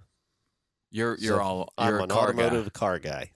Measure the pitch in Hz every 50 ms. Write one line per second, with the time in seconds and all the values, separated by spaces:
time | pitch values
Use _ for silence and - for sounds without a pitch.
0 | - _ _ _ _ _ _ _ _ _ _ _ _ _ _ _ _ _ - 107
1 | 117 117 113 - 107 110 104 101 101 95 95 92 92 - - - 117 113 107 104
2 | 92 92 101 113 107 104 - 120 117 117 120 117 107 101 - - 113 101 90 82
3 | 80 76 71 67 65 - -